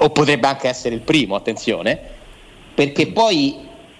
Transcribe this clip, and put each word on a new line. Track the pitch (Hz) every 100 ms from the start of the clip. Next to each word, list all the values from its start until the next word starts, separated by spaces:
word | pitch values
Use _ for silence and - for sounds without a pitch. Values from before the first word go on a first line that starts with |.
o | 151
potrebbe | 147 147 139 135
anche | 135 127
essere | 127 123
il | 117
primo, | 117 156 101
attenzione, | 98 - 107 - 90 92 151 - - - - - - -
perché | - 143 143 156
poi | 214 226 165 139 - - - -